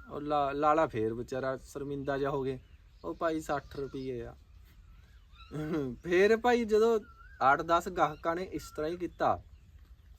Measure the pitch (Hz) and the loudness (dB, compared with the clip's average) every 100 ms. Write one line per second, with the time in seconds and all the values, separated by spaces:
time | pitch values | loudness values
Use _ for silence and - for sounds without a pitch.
0 | - 143 147 147 139 143 151 156 151 117 | -12 -8 0 0 2 2 4 4 2 0
1 | 110 117 120 127 131 131 - 143 139 143 | -2 -2 -6 -4 -4 -6 -10 -10 -8 -6
2 | 139 135 139 143 131 131 - - - - | -2 -2 0 -2 -4 -6 -12 -20 -20 -14
3 | 165 160 170 160 156 139 - 143 131 139 | -10 -4 -2 -2 -2 -6 -6 -10 -8 -8
4 | 131 123 117 - - - - - - - | -8 -8 -10 -16 -20 -20 -20 -20 -20 -20
5 | - - - - - 147 156 160 135 113 | -20 -20 -20 -20 -12 -8 -4 -2 -4 -6
6 | 175 175 208 220 240 240 220 214 226 220 | 0 4 6 4 4 2 4 4 4 2
7 | - - - - 131 147 160 170 190 180 | -2 -20 -18 2 4 4 4 2 2 0
8 | 151 151 165 170 190 151 - - 156 180 | 0 0 -4 -4 -6 -10 -10 -6 -6 -4
9 | 170 - 139 92 - - - - - - | -8 -2 0 0 -6 -20 -20 -20 -20 -20
10 | - | -20